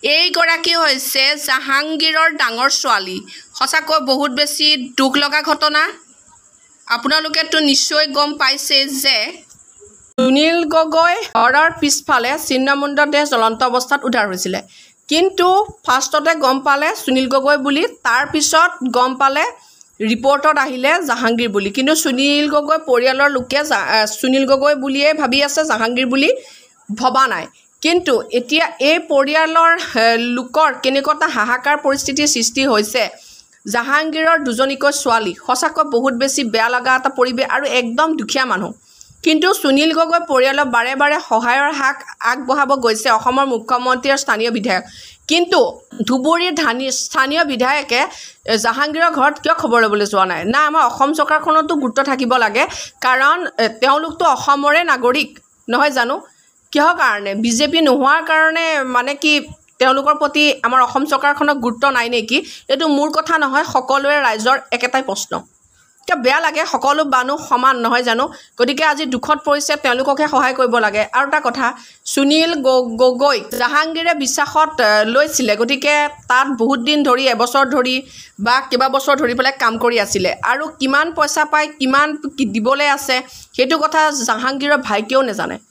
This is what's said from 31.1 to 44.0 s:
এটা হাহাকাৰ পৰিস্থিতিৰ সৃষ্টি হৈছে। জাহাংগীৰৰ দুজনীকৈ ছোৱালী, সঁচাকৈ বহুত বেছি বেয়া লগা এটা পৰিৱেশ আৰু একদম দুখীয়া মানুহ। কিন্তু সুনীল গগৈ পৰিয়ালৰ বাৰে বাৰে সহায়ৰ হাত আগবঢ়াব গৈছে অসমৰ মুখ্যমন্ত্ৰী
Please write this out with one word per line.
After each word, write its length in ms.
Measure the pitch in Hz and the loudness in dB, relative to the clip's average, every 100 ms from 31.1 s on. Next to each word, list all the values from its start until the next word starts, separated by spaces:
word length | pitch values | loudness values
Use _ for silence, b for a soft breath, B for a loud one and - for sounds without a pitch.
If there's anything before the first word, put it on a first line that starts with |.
| 302 | 0
এটা 120 | 330 | 0
হাহাকাৰ 480 | 254 214 247 285 294 294 | -2 -2 -2 0 0 0
পৰিস্থিতিৰ 420 | 277 285 269 294 | -2 -2 -2 -2
সৃষ্টি 340 | 247 226 - 269 | 0 -2 -2 0
হৈছে। 320 | 214 214 254 202 - B B B B 214 | 2 0 -2 -4 -6 B B B B -4
জাহাংগীৰৰ 640 | 233 247 285 320 311 320 330 269 | -4 0 0 0 0 2 2 0
দুজনীকৈ 460 | 226 269 269 277 | -2 -2 0 0
ছোৱালী, 420 | 285 262 226 214 - - | 0 0 0 0 -8 -4
সঁচাকৈ 360 | 254 320 311 302 240 | -2 -2 0 0 2
বহুত 180 | 269 | 0
বেছি 280 | 240 269 277 247 | 0 -2 -2 -2
বেয়া 160 | 226 226 | 0 0
লগা 220 | 247 247 262 | 0 2 0
এটা 140 | 262 262 | 0 0
পৰিৱেশ 260 | 254 240 262 247 | -2 0 -2 -2
আৰু 100 | 233 247 | 0 -2
একদম 260 | 240 233 320 320 | -2 0 0 0
দুখীয়া 260 | 220 269 262 | -4 -2 -2
মানুহ। 260 | 185 190 - b b b b | -2 -6 -12 b b b b
কিন্তু 240 | 330 311 330 | 0 2 2
সুনীল 380 | 233 294 269 320 | 2 2 2 2
গগৈ 280 | 320 330 339 339 | 2 0 0 0
পৰিয়ালৰ 360 | 262 262 277 277 233 | 0 2 0 0 0
বাৰে 180 | 240 269 | -2 0
বাৰে 220 | 294 302 - | 0 0 0
সহায়ৰ 420 | 226 240 269 285 294 | -2 2 0 0 0
হাত 180 | 269 277 - - 226 | -4 -4 -12 -6 -4
আগবঢ়াব 400 | 254 254 285 269 277 | -4 -2 -2 0 0
গৈছে 260 | 233 220 262 220 | 0 0 0 2
অসমৰ 280 | 247 254 277 | 2 0 0
মুখ্যমন্ত্ৰী 560 | 233 220 247 254 254 | -2 -2 -2 0 0